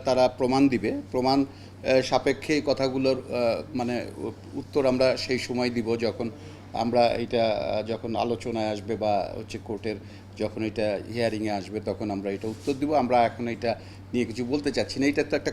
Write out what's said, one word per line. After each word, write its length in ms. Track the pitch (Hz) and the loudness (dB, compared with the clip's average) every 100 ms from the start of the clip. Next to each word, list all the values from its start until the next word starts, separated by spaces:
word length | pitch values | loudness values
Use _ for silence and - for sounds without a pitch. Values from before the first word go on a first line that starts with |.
তারা 240 | 135 127 127 | 2 4 4
প্রমাণ 400 | - 127 131 139 | 4 2 6 6
দিবে। 240 | 113 107 285 - | 4 0 -2 -4
প্রমাণ, 340 | 127 127 139 | 0 4 4
আহ, 580 | 135 - - - 131 131 | 2 -4 -18 -4 2 4
সাপেক্ষে 520 | 127 131 147 135 - | 4 2 2 0 0
এই 80 | 151 | 0
কথাগুলোর, 580 | 147 131 135 135 131 123 - | 2 0 0 2 2 0 -2
আহ, 340 | 120 117 92 95 | 0 0 0 -4
মানে, 320 | 123 120 120 78 98 | -4 -2 -2 -6 -8
উ-, 140 | - - - | -8 -8 -10
উত্তর 320 | 139 - 147 131 | -10 -2 2 4
আমরা 300 | 127 131 123 | 4 4 2
সেই 220 | - 123 | 0 -2
সময় 320 | - 123 123 | -2 0 0
দিব 260 | 120 110 117 | 0 0 0
যখন 340 | 113 - 113 - - - - | 0 -2 -6 -8 -14 -18 -8
আমরা 340 | - 117 120 117 | -2 2 4 4
এটা, 380 | 110 117 117 | 2 0 2
আহ, 380 | 113 104 76 107 107 | 2 2 0 -2 -2
যখন 300 | 113 117 104 | -4 -2 0
আলোচনায় 520 | 117 117 123 113 107 | 0 -2 -4 -2 -2
আসবে 280 | 104 101 104 | -2 -4 -2
বা 380 | 107 101 85 104 | 2 2 0 -6
হচ্ছে 220 | 104 107 | -10 -10
কোর্টের 320 | 95 101 107 101 - - - - | -8 -6 -6 -8 -10 -18 -14 -6
যখন 240 | 107 107 | -4 -2
এটা 360 | 110 107 107 95 87 | -4 0 0 0 -4
হিয়ারিংয়ে 360 | 117 113 107 107 | -2 0 0 -2
আসবে 300 | 101 90 107 | -2 -4 -6
তখন 260 | 104 95 107 | -4 -4 -4
আমরা 200 | 98 98 | -4 -4
এটা 180 | 98 110 | -4 -6
উত্তর 240 | 107 143 135 | -4 -4 -2
দিব। 140 | 147 | 2
আমরা 280 | 147 123 123 | 2 4 4
এখন 260 | 113 120 117 | 4 2 -4
এটা 300 | 104 117 107 - - - | -2 -2 -2 -6 -18 -4
নিয়ে 120 | 123 | -2
কিছু 200 | 113 110 | 0 -2
বলতে 280 | 123 147 147 | -2 0 2
চাচ্ছি 280 | 120 101 131 | 0 0 2
না। 60 | 139 | 2
এটা 180 | 147 143 | 2 2
তো 60 | 147 | 0
একটা 160 | 160 | -2